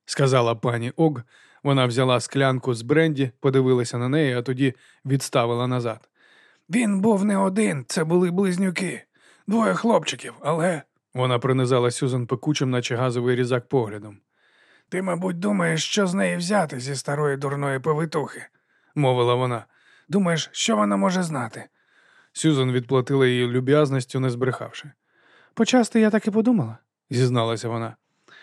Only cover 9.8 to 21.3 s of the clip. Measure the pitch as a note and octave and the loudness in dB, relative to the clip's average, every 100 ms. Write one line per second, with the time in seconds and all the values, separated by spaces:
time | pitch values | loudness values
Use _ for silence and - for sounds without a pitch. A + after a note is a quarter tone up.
9.8 | A#3 G3 D#3 - - - C#3 D#3+ F3 D#3+ | 2 0 0 -8 -12 -8 -4 -2 -2 -2
10.8 | - _ _ B2+ B2+ A#2+ B2+ C3 B2 B2+ | -8 _ _ -4 -2 0 2 2 2 2
11.8 | B2 - C3+ B2+ A#2+ C3 D3+ D3 C3+ B2 | 2 0 -2 -2 -4 -4 -2 0 0 -2
12.8 | A#2+ A#2+ B2+ A#2+ B2 B2 B2 B2+ - C3+ | -2 -2 -2 0 0 0 0 -2 0 -2
13.8 | G#2+ G#2 G#2+ G#2 _ _ _ _ _ _ | -2 -8 -14 -20 _ _ _ _ _ _
14.8 | - F3+ F#3+ E3+ F#3 E3+ G#3 G3+ E3+ D#3+ | -8 -6 -4 -2 -4 -4 -2 0 0 -2
15.8 | - G#3+ F#3+ F#3+ F#3 F3 F3 G#3 D#3 C3+ | -2 0 0 0 -2 -2 0 0 0 -4
16.8 | B2+ C3+ - C#3+ D3 C#3 C3+ C#3+ C#3 C3+ | -8 -8 -6 -2 -2 -2 -4 -4 -4 -2
17.8 | B2+ D3+ E3 D#3 B2+ - - _ _ _ | -2 -2 -2 -4 -6 -10 -18 _ _ _
18.8 | _ D3+ C3+ B2 A#2+ B2 B2+ A#2 - _ | _ 0 2 4 2 2 0 -4 -10 _
19.8 | _ _ - F#3 F3 E3 - - - G#3+ | _ _ -2 0 2 0 -4 -4 0 2
20.8 | G#3 G3+ G3 F#3 E3+ | 2 2 2 0 -2